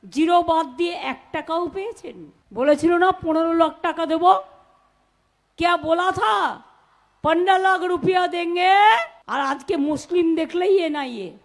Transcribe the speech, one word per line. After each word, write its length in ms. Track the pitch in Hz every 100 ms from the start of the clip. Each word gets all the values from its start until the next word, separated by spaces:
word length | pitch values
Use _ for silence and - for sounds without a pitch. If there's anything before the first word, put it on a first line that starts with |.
| 196
জিরো 320 | 220 320 349
বাদ 340 | 339 320 320 254
দিয়ে 160 | 349
এক 300 | 349 330 262 -
টাকাও 360 | 320 302 320 349
পেয়েছেন? 640 | 381 392 - - - 156 _ _
বলেছিল 420 | 202 269 294 311 349
না, 160 | 370
পনেরো 420 | 370 330 311 330
লাখ 180 | 330 320 320
টাকা 240 | 349 320 320
দেবো? 280 | 320 349 392 - - _ _ _ _ _ _ _ _ _ _
কে 200 | 339 349
বলা 300 | 302 330 370
থা, 480 | 370 440 415 320 202 - _ _ _ _ _
পনেরো 360 | 294 330 359 381
লাখ 220 | 381 370
রুপিয়া 460 | 359 349 269 370 359
দেঙ্গে? 460 | 349 349 349 359 392 415 453 659 - -
আর 140 | 226
আজকে 360 | 277 285 - 381
মুসলিম 600 | 277 302 - 349 330 330
দেখলেই 420 | 320 349 370 392
এনআইএ 520 | 330 294 269 233 185 202